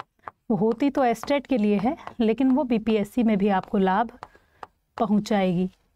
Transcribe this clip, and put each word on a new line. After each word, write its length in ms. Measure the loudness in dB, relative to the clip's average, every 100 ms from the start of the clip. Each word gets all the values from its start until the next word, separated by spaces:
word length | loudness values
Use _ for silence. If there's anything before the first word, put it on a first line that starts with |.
| -20 _ -20 -12 -4
वो 60 | 0
होती 340 | 0 0 -2
तो 140 | 0
एस्टेट 420 | 0 0 -2 -2 0
के 100 | 0
लिए 200 | 2 0
है, 180 | 0 -4 -8 -2
लेकिन 300 | -2 2 2
वो 140 | 2
बीपीएससी 580 | 0 -2 0 0 0 0
में 140 | 2 2
भी 100 | 2
आपको 300 | 0 0 0
लाभ 320 | 2 2 0 -6 -20 _ _ _ -20 _ _ -4
पहुंचाएगी, 720 | 0 0 0 0 0 0 -2 -6 _